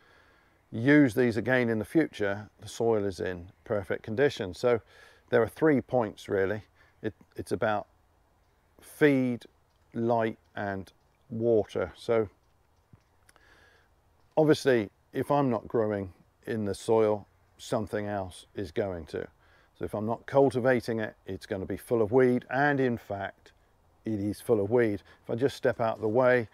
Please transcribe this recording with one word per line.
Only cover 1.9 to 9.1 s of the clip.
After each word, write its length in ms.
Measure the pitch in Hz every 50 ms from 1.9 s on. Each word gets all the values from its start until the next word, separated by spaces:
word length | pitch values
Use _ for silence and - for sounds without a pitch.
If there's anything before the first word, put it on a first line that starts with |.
| - 165 147 - - - 104 98 98 104 107 - _ _
the 80 | 101 107
soil 360 | - - 117 117 113 107 101
is 160 | 101 90 95
in 280 | 95 92 90 87 87 95 - _ -
perfect 380 | - 113 104 95 - 104 - -
condition. 520 | 113 110 113 143 143 - - 107 90 85
So 260 | - - 123 120 110 - _ - - - - - _ _ _
there 120 | 123 117 113
are 60 | 107
three 320 | - - 160 160 143 123
points 480 | - - 127 127 113 98 - - - -
really. 340 | 101 95 95 92 104 107 - _ _ _ _ _ _ _ -
It, 100 | 110 - _ - _ _
it's 160 | - - - 107
about 340 | 95 120 107 104 101 - - _ _ _ _ _ _ _ _ _ _ _ _ _ _ _ _ _ _
feed, 640 | - - - - 156 147